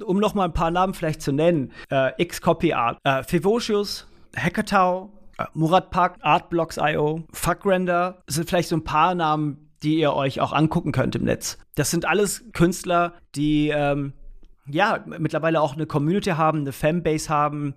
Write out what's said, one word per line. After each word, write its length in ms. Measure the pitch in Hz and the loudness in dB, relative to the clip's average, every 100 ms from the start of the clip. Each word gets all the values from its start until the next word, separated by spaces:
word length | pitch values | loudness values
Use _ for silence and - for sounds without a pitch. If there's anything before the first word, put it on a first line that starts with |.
| - | -2
um 140 | 190 | 0
noch 160 | 208 202 | 2 0
mal 100 | 180 | -2
ein 80 | |
paar 160 | - 165 | 0 0
Namen 240 | 175 190 | 2 0
vielleicht 300 | - 160 151 | 0 -4 -4
zu 80 | - | -2
nennen: 400 | 139 165 165 120 - - | 2 4 2 0 -8 -4
äh, 340 | 139 131 - | 0 0 0
Xcopy 500 | 175 - - 165 165 | -4 -2 0 2 2
Art, 260 | 135 117 - | 0 -2 -2
äh, 200 | 139 135 | -2 -2
Fevocius, 840 | - 175 196 233 226 208 202 - - - - - | 0 0 2 0 0 -2 -2 -8 -12 -20 -16 -6
Hackertau, 760 | 170 190 214 202 180 180 196 - - - | -4 -2 0 2 2 0 -6 -18 -16 -10
äh, 60 | - 151 | -8 -2
Murat 340 | 160 185 180 | 2 2 2
Pak, 280 | 185 180 180 | 0 0 0
Artblocks 560 | 151 165 - 170 160 - | 2 2 2 -4 -2 -2
I 200 | 151 156 | 0 2
O, 260 | 151 160 165 | 0 -2 -8
Fuckrender, 880 | - - 175 202 185 180 175 180 185 - | -4 -2 0 2 2 2 0 -2 -4 -6
sind 200 | 139 170 | -4 0
vielleicht 220 | 180 165 | 0 0
so 60 | 156 | -2
ein 80 | |
paar 320 | 156 156 170 180 | 0 2 4 2
Namen, 560 | 160 156 151 139 - _ | 0 0 -2 -6 -14 _
die 140 | 151 160 | 0 2
ihr 180 | 147 | 2
euch 260 | 139 135 - | 2 0 0
auch 140 | 139 | 0
angucken 380 | 143 156 170 - | 2 2 2 0
könnt 240 | 127 127 - | 0 0 0
im 80 | |
Netz. 340 | - - - - - | 0 -2 -4 -12 -8
Das 160 | - 139 | -4 0
sind 160 | 170 190 | 0 2
alles 380 | 185 202 - 220 | 2 0 -4 -6
Künstler, 600 | - 175 - 180 175 170 - _ | 2 2 2 0 0 0 -4 _
die, 360 | 139 151 151 151 | -2 0 2 2
ähm, 440 | 147 143 143 139 - - - - - - | 0 0 0 -4 -10 -18 -20 -20 -20 -6
ja, 380 | 147 208 151 127 | 0 0 0 -6
mittlerweile 540 | 160 151 156 160 160 | -4 -2 0 0 2
auch 140 | 151 | 2
eine 120 | 139 151 | -2 -2
Community 440 | 151 147 202 196 | 0 0 0 0
haben, 300 | 160 156 156 | 0 2 0
eine 120 | 139 | -4
Fanbase 560 | 127 156 170 160 156 156 | -2 0 0 0 -2 0
haben, 480 | 151 147 147 147 | 0 0 -2 -6